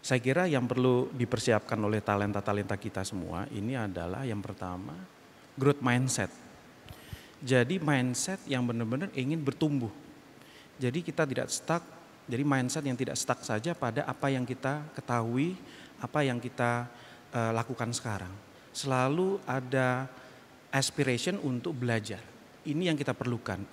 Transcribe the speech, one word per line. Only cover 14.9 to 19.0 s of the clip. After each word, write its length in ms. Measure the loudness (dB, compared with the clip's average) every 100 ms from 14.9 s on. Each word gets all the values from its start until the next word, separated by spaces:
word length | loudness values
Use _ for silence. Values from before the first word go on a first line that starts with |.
ketahui, 640 | -10 -2 0 2 2 2 -2 -12 -18 -20 -10
apa 240 | -2 2
yang 160 | 2 0
kita, 480 | -4 0 2 2 -4 -12 -20 -20 -4
eh, 160 | 0 2
lakukan 400 | 2 -2 -2 -2
sekarang. 400 | -2 -4 -4 -6 -12 -18 -20 -12
Selalu 720 | -6 0 4